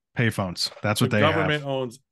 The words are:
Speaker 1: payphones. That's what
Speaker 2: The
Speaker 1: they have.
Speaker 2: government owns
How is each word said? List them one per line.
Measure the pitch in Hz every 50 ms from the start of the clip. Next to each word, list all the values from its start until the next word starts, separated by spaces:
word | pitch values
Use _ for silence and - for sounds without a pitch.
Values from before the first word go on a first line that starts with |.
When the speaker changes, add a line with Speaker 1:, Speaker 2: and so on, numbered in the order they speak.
| _ _ _
Speaker 1:
payphones. | - 123 113 - - 101 92 87 - - - - - -
That's | 104 107 -
what | 120 113
Speaker 2:
The | 120
Speaker 1:
they | 107 -
have. | 156 156
Speaker 2:
government | - 156 151 151 151 147
owns | 139 135 135 131 123 113 - _ _